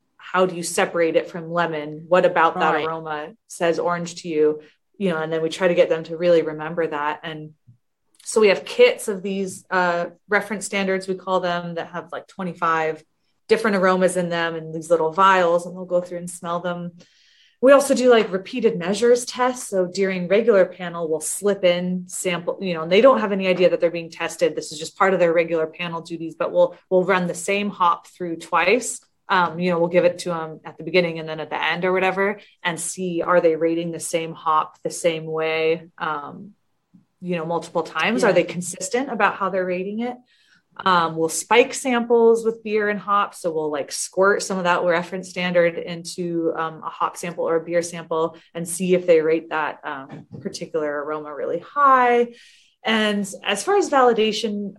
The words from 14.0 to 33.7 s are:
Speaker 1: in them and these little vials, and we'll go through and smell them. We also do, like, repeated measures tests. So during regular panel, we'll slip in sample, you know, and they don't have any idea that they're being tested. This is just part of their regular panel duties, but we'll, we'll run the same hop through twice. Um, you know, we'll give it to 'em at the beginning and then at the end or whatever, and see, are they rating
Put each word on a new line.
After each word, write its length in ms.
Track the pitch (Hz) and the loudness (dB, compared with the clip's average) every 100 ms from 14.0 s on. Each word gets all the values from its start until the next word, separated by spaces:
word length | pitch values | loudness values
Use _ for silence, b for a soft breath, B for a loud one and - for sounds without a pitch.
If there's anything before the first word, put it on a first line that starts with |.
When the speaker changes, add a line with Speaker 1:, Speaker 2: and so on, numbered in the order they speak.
| 180 180 | 2 2
Speaker 1:
in 140 | 175 | -2
them 260 | 170 170 165 | -2 -2 -4
and 180 | 160 | -8
these 160 | 160 160 | -8 0
little 220 | 165 160 | 2 2
vials, 540 | 160 190 185 170 170 175 | 4 6 6 4 2 -2
and 100 | 180 | -12
we'll 100 | 185 | -2
go 140 | 180 | -2
through 200 | 175 175 | -2 -10
and 100 | 175 | -10
smell 320 | - 175 175 | -10 -6 -6
them. 300 | 180 175 175 - b b b b b b | -4 -6 -8 -14 b b b b b b
We 140 | 254 | 6
also 200 | 277 277 | 6 6
do, 160 | 240 254 | 2 6
like, 220 | 233 180 | 6 4
repeated 480 | 185 - 254 214 175 | -4 -8 -2 0 0
measures 460 | 175 202 240 240 - | -4 2 4 4 2
tests. 420 | 226 247 247 - | -2 -2 -2 -4
So 180 | 196 180 | -2 -2
during 420 | 190 190 185 175 | 0 0 0 0
regular 360 | 202 220 196 180 | 2 4 4 4
panel, 440 | - 175 170 160 | 0 -10 -6 -4
we'll 100 | 156 | -4
slip 440 | - - 202 196 180 | -4 -4 -2 2 2
in 420 | 175 180 185 180 | 2 0 -4 -8
sample, 500 | - 185 175 175 - | -6 -4 -4 -4 -6
you 120 | 190 | -4
know, 100 | 165 | -4
and 80 | 165 | 2
they 100 | 196 | 6
don't 180 | 262 233 | 8 6
have 140 | 208 | 2
any 140 | 196 190 | -2 0
idea 220 | 175 175 | 4 4
that 120 | 165 | 4
they're 100 | 170 | 0
being 180 | 170 165 | -2 -10
tested. 460 | - 165 - 165 151 | -8 -8 0 -2 -2
This 160 | 151 | -10
is 80 | 151 | -12
just 180 | 156 - | -8 0
part 160 | 190 | 2
of 60 | 180 | 4
their 140 | 170 | 2
regular 340 | 170 165 165 160 | 2 0 0 -4
panel 340 | - 175 165 | -6 -8 -8
duties, 340 | 165 165 165 - | -10 -10 -10 -6
but 180 | 165 | -2
we'll, 240 | 175 175 180 B | 2 2 0 B
we'll 140 | 185 | 2
run 240 | 185 185 175 | 2 0 0
the 60 | |
same 360 | 170 - 202 208 | -6 -4 -2 -2
hop 380 | 196 175 - - | 0 0 0 -6
through 300 | - 175 165 | -12 -8 -8
twice. 640 | - 165 175 247 - - _ _ - | -4 0 2 2 0 -10 _ _ -2
Um, 300 | 190 170 160 | 0 0 0
you 100 | 180 | 0
know, 80 | 170 | 2
we'll 80 | 170 | 2
give 160 | 175 | 4
it 160 | 175 175 | 4 2
to 140 | 180 | -6
'em 260 | 165 160 156 160 | -6 -8 -12 -18
at 120 | - | -14
the 60 | |
beginning 340 | 160 180 170 165 | -2 0 0 -4
and 120 | 160 | -8
then 100 | 156 | -8
at 100 | 151 | -6
the 140 | 151 | -4
end 220 | 156 175 185 | -2 -2 0
or 80 | |
whatever, 460 | 185 185 185 196 202 B B | 0 0 0 -2 -4 B B
and 140 | 180 165 | -6 -6
see, 420 | - 185 185 170 | -8 -6 -4 -2
are 180 | - 180 | 2 4
they 160 | 170 156 | 4 2
rating 360 | 165 | 0